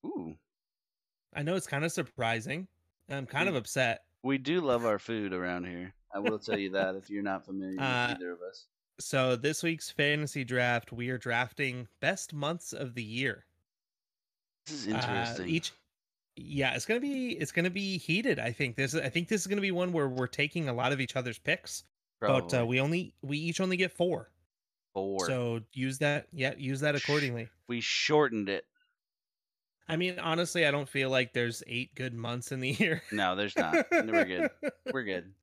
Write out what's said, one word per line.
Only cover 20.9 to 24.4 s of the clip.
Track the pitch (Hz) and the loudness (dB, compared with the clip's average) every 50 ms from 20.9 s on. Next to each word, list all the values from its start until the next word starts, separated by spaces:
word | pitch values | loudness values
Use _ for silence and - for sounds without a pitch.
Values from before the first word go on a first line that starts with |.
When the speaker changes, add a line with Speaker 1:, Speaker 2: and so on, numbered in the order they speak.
Speaker 2:
of | 143 135 | 2 2
each | 135 120 - | 0 -2 -2
other's | 131 127 123 113 - | -4 -4 -4 -6 -6
picks, | _ - 156 185 - - - - - _ _ _ _ _ _ _ | _ -2 -2 -2 -2 -10 -12 -12 -12 _ _ _ _ _ _ _
but, | - 107 | 2 4
uh, | 135 131 120 85 | 4 4 2 2
Speaker 1:
Probably. | - 123 120 117 | 2 2 2 4
Speaker 2:
we | 123 131 | 2 2
only, | 135 147 165 175 180 - - _ | 2 2 0 0 -2 -4 -10 _
we | - 135 143 147 | -6 -4 -4 -2
each | 156 170 165 - | -2 -2 -2 0
only | 190 185 185 180 | 0 0 2 2
get | 185 180 - | 0 -2 2
four. | - 175 180 170 - - - _ _ | 0 2 2 2 0 -4 -10 _ _